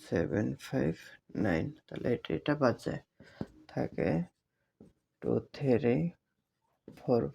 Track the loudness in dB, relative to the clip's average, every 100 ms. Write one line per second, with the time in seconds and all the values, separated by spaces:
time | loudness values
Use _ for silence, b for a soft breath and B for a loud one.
0 | -2 0 2 0 0 -4 -4 0 0 -2
1 | -10 -20 _ -2 2 2 0 -8 -14 -4
2 | -2 -2 -2 -4 0 2 2 2 -4 -6
3 | -10 -20 B B B -12 -8 -4 -4 0
4 | 0 0 -2 _ _ _ _ -20 -20 _
5 | _ -6 0 0 -2 -2 2 4 4 2
6 | 0 -4 _ _ _ _ _ _ -20 -8
7 | 0 2 2